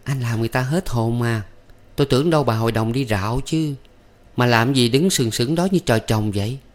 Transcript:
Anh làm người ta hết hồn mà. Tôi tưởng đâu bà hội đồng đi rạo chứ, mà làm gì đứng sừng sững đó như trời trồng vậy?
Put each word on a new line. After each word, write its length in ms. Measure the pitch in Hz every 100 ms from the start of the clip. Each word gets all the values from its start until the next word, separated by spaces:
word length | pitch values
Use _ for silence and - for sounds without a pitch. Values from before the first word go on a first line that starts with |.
Anh 160 | - 139
làm 200 | 120 113
người 80 | 113
ta 120 | 127
hết 280 | 127 165 185
hồn 300 | 123 113 120
mà. 240 | 117 113 95 - - - - -
Tôi 100 | 143
tưởng 240 | 127 160
đâu 140 | 160
bà 100 | 127
hội 180 | 113 113
đồng 200 | 117 110
đi 120 | 117
rạo 360 | 127 107 101 123
chứ, 300 | - 160 156 135 - - - _ - -
mà 100 | 123
làm 280 | 117 117
gì 140 | 135 120
đứng 220 | 131 190
sừng 200 | - 120
sững 240 | - 120
đó 140 | 165 180
như 80 | 185 -
trời 140 | 113
trồng 320 | - 110 107
vậy? 260 | 101 101 135 -